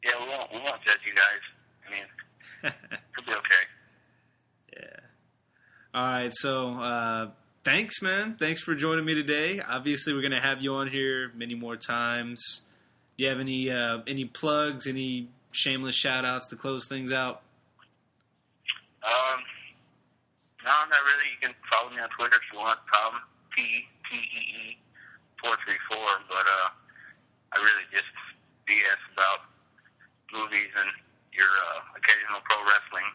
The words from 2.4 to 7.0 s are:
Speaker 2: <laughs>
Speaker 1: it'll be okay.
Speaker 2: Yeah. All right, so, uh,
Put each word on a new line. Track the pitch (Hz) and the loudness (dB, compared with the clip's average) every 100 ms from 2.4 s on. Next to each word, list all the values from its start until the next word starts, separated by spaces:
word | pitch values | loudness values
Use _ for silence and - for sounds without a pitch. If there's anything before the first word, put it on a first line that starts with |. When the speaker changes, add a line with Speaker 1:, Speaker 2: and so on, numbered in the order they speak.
| - - | -20 -8
Speaker 2:
<laughs> | 151 - - 110 _ - | -8 -8 -14 -16 _ -12
Speaker 1:
it'll | - | -6
be | |
okay. | 110 - - - - _ _ _ _ _ _ _ _ _ | -4 4 4 2 -8 _ _ _ _ _ _ _ _ _
Speaker 2:
Yeah. | - - - - _ _ _ _ _ _ _ _ | -20 -18 -20 -20 _ _ _ _ _ _ _ _
All | 123 127 | -2 0
right, | 127 123 | 0 -2
so, | 117 139 135 127 | -2 0 0 -2
uh, | 123 120 120 | -4 -2 -2